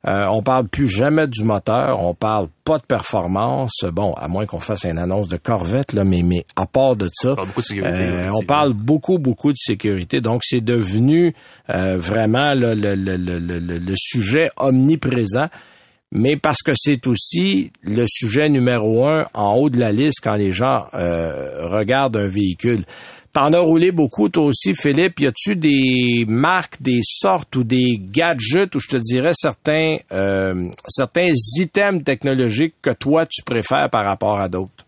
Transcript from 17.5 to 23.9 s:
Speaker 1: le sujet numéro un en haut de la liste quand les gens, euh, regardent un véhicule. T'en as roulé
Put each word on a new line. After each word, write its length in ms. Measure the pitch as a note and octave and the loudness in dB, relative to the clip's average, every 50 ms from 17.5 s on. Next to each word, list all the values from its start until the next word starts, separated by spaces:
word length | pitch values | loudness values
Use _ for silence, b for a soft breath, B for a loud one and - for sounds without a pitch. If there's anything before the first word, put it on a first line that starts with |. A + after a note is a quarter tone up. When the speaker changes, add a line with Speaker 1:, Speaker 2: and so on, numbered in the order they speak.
| G3 - - - - _ - | 0 0 -2 -4 -10 _ -8
Speaker 1:
le 220 | G2 G#2 A#2 A#2+ | -4 -2 0 0
sujet 400 | A2 - - - A2 G#2 C#3+ D3+ D3+ | 2 0 0 0 0 0 2 2 4
numéro 580 | D3 C3 B2 B2+ A#2+ A#2 G#2+ A2 A2+ A2+ B2+ | 4 4 4 2 2 2 2 2 2 4 4
un 180 | D3 D#3 D#3+ D3 - - | 2 2 0 -2 -4 -4
en 220 | G#2+ G#2 G2+ G#2 | -2 0 2 4
haut 160 | B2 C#3+ D3+ | 4 2 2
de 80 | B2 B2 | 2 2
la 120 | A#2+ A2 | 2 2
liste 280 | G#2 A2+ C#3 D#3 - - - | 2 2 2 2 0 0 -2
quand 120 | - G#2+ | -2 0
les 160 | G#2 G2+ F#2+ | 0 0 0
gens, 340 | F2+ F#2 B2 C3+ C3+ A2+ - - - | 0 0 0 0 0 -2 -2 -6 -6
euh, 760 | - F2+ F2 E2+ E2+ E2 E2 D2 C2+ C2+ C2+ C2+ C#2+ E2 | -4 -2 -2 -2 -2 -2 -4 -6 -6 -8 -8 -8 -8 -6
regardent 500 | E2+ F#2+ G#2+ G#2+ G2+ B2+ C3+ C#3 C3 A2+ | -2 -2 -2 0 0 0 0 0 0 0
un 100 | G#2+ G2+ | -2 -2
véhicule. 560 | G2 F#2 G#2 G#2 F#2+ F2 - - A#2+ A#2+ G#2 F2+ B B B B B B B B B _ | -2 -2 0 -2 -2 -2 -2 -2 0 0 0 -4 B B B B B B B B B _
T'en 180 | D3+ C3+ D3+ | 0 2 4
as 80 | D#3 F3 | 4 4
roulé 320 | F3 D#3+ E3 D#3+ E3+ F#3+ | 4 4 4 4 4 2